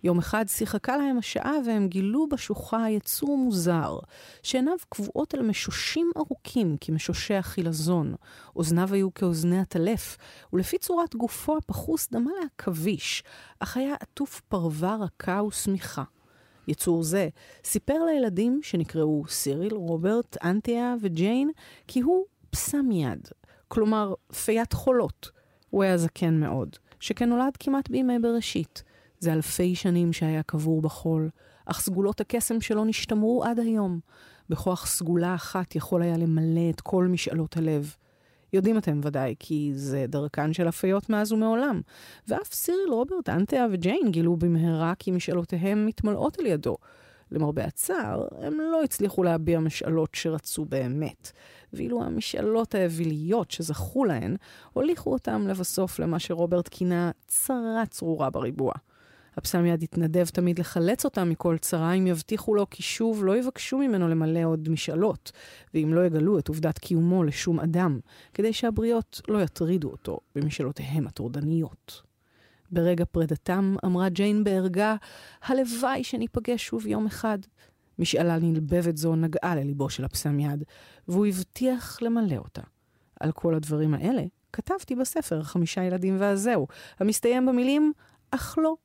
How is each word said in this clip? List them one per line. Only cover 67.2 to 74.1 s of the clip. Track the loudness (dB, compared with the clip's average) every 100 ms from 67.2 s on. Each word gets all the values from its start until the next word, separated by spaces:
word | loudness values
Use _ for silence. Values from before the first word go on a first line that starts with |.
לשום | 2 0 0 0
אדם, | 2 2 2 0 -6 -20 -14
כדי | -2 0
שהבריות | 0 0 0 2 0 -2 -10 -2
לא | 0
יטרידו | 0 0 0 2 0
אותו | -8 -8 -8 _ -2
במשאלותיהם | -2 -2 -4 -4 -4 -2 -2
הטורדניות. | -4 -6 -4 0 0 -2 -8 -20 -20 _ _ _ _ _ _ _
ברגע | 2 2 4 2
פרידתם | 0 0 0 0 2 2 2 0
אמרה | 2
ג'יין | 2